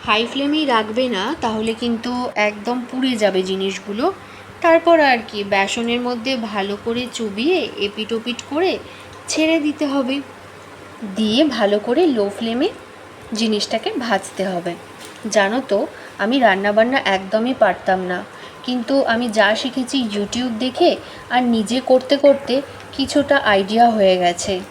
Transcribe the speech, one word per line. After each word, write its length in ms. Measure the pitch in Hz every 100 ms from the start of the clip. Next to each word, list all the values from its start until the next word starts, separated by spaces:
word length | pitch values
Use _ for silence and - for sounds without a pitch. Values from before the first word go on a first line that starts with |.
| -
হাই 160 | 214 233
ফ্লেমেই 340 | 269 285 302 294 226
রাখবে 300 | 214 220 254 202
না, 80 | 208 330
তাহলে 280 | 233 220 226 226
কিন্তু 300 | 240 226 247 247 247 - 208
একদম 280 | 208 208 247 240
পুড়ে 240 | 254 262 233
যাবে 180 | 202 190 185
জিনিসগুলো। 560 | 190 190 190 - 202 320 392 - - - -
তারপর 340 | 339 330 330 330 285
আর 80 | 240 226
কি 100 | 208 202
বেসনের 480 | 196 196 240 233 240 247
মধ্যে 240 | 247 233 254 220
ভালো 240 | 202 196 202 233
করে 180 | 233 247 -
চুবিয়ে 400 | 220 196 269 359 240 - 202
এপিট 220 | 208 214 226
ওপিট 220 | 233 240 -
করে 200 | 285 370 269 - - - - -
ছেড়ে 260 | 302 311 330 294
দিতে 200 | 285 294
হবে, 220 | 277 247 277 269 - - - - - - - 214 190
দিয়ে 240 | 220 226 311 233
ভালো 200 | 202 202 208
করে 140 | 254 359 240
লো 100 | 202 202
ফ্লেমে 320 | 226 233 349 - - - - - - 214
জিনিসটাকে 500 | 226 208 - 226 359 427 240
ভাজতে 380 | 196 - - 190
হবে। 220 | 180 175 170 - - - - 214 208
জানো 240 | 196 185 -
তো, 80 | 202 294 - - -
আমি 120 | 202 269 233
রান্নাবান্না 520 | 190 202 208 233 269 - 190
একদমই 400 | 190 220 240 262
পারতাম 360 | 208 - - 190 180
না, 80 | 180 202 - - - -
কিন্তু 300 | 247 226 277 262
আমি 120 | 226 240 214
যা 120 | 247 220
শিখেছি 360 | 262 262 247 277 233 202
YouTube 380 | 202 233 254 220
দেখে 280 | 254 254 339 208 - - -
আর 80 | 240 247 226
নিজে 220 | 208 247 262
করতে 240 | 254 254 277 285
করতে 280 | 277 - 254 277 - - -
কিছুটা 400 | 269 294 277 277 220
আইডিয়া 320 | 196 196 220 240 220
হয়ে 200 | 190 185
গেছে। 300 | 175 180 - 185 196